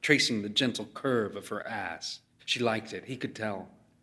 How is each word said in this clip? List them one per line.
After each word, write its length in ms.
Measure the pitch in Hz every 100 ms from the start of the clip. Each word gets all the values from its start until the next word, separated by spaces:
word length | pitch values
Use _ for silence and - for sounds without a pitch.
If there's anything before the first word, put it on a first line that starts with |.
tracing 400 | - 139 - 113
the 80 | 104
gentle 380 | 107 131 110 104
curve 500 | - 135 120 101 101
of 100 | 95
her 180 | 104 -
ass. 540 | 107 92 80 - - _ _
She 160 | - 120
liked 320 | 117 110 107
it, 140 | 92 -
he 100 | 131
could 220 | 135 -
tell. 320 | 107 95 92 - _ _